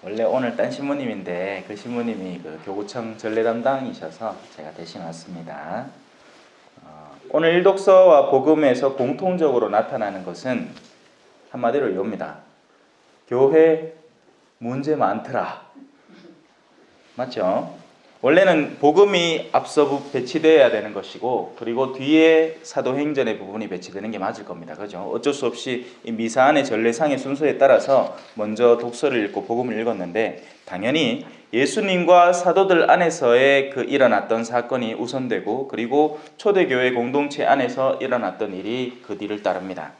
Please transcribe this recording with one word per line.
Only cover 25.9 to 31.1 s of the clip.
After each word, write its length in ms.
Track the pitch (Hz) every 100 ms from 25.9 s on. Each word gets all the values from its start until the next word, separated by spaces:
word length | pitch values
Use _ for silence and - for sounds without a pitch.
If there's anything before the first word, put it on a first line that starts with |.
| -
이 80 | -
미사 340 | 110 113 131
안의 200 | 131 151
전례상의 540 | 127 110 117 117 156 131
순서에 400 | 135 139 151 -
따라서 580 | 135 117 - 135 - - -
먼저 460 | 110 107 107 120 117
독서를 440 | 120 117 147 123
읽고 200 | 101 -
복음을 340 | 95 117 123 110
읽었는데, 640 | 113 104 87 95 107 - - -
당연히 640 | - 90 110 151 127